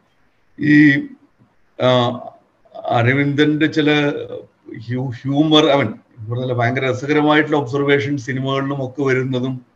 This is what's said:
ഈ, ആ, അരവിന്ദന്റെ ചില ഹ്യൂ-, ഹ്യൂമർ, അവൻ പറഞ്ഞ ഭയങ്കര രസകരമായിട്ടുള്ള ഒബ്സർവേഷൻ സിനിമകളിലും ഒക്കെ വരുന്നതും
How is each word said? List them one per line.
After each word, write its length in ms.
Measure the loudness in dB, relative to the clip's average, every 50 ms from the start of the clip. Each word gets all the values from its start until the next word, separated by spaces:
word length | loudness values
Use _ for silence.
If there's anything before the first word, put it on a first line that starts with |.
| _ _ _ _ _ _ _ _ _ _ _ -4
ഈ, 380 | 2 4 6 8 8 6 6 2 -2 -8 -12 -20 _ _ _ _ _ _ _ _ _ _ _ -2 2
ആ, 340 | 2 4 4 2 0 -2 -6 -12 -16 -20 -20 _ _ _ _ _ _ -18 -10 -4 -2
അരവിന്ദന്റെ 760 | 0 2 2 2 2 2 0 0 2 2 2 2 2 0 0
ചില 460 | 0 0 0 2 2 2 2 0 -2 -2 -6 -8 -12 -12 -14 -16 -18 _ _ _ -18 -16
ഹ്യൂ-, 340 | -14 -10 -8 -6 -6 -6 -8 -8 -8
ഹ്യൂമർ, 440 | -6 -2 0 2 2 4 4 4 4
അവൻ 280 | 4 2 2 0 -2 -6 -10 _ _ _ -16 -10 -8
പറഞ്ഞ 220 | -6 -6 -4 -4 -2
ഭയങ്കര 380 | -2 -2 -2 -2 -2 -2 -4
രസകരമായിട്ടുള്ള 640 | -4 -4 -2 -2 0 2 2 2 2 2 2 0 0
ഒബ്സർവേഷൻ 600 | -2 -2 -2 -4 -2 0 2 0 0 0 -2 -6
സിനിമകളിലും 680 | -6 -6 -6 -6 -6 -4 -4 -4 -2 -4 -4 -4 -6 -8
ഒക്കെ 180 | -8 -6 -4 -2
വരുന്നതും 600 | 0 0 0 -2 -2 -4 -4 -4 -4 -6 -8 -12 _ _